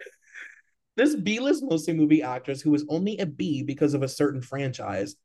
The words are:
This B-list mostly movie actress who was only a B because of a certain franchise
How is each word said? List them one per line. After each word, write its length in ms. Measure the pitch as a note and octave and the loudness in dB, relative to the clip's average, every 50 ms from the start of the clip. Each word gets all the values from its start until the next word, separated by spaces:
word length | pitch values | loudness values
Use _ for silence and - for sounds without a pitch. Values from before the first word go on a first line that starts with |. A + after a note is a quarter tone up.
| - - - _ _ _ - - - - - - _ _ _ _ _ _ _ | -20 -20 -20 _ _ _ -18 -18 -18 -18 -20 -20 _ _ _ _ _ _ _
This 180 | - B3+ D4 D4+ | 4 4 4 4
B-list 480 | G#3+ E3+ G3+ G#3+ A#3 B3+ C#4+ D#4 C#4+ C4+ | 2 0 0 0 2 4 2 2 2 2
mostly 300 | C4+ E3 D#3+ D#3 F3 E3 | 0 0 0 2 0 4
movie 280 | D#3+ D3+ D3+ D#3 D#3 | 4 4 4 4 -2
actress 380 | B2 B2+ B2+ B2+ - - C3+ C3+ | -4 -4 -6 -6 -6 -6 -6 -2
who 120 | - D3+ | 2 4
was 120 | D3 C#3+ D3 - | 4 4 2 0
only 300 | D#3 E3 F#3+ G3+ A3 F#3 | -2 0 0 -2 -2 -2
a 80 | G3 | -4
B 360 | D#3 C3+ - F3+ F3 C#3+ C3 | -4 -4 -4 -4 -2 -2 -2
because 320 | B2+ C3 C3+ - D#3 C#3 C#3 | -2 -4 0 0 2 2 2
of 80 | C3+ | 0
a 60 | C3+ C3 | -2 -2
certain 340 | - - D3 C#3 C3+ C3 | 0 0 0 0 0 -4
franchise 720 | B2 - C3+ C#3 C#3 C3 A#2 - A2+ G2+ G2 F#2+ G2+ G2+ - _ | -8 -6 -6 -4 -4 -4 -4 -6 -6 -4 -4 -4 -4 -4 -8 _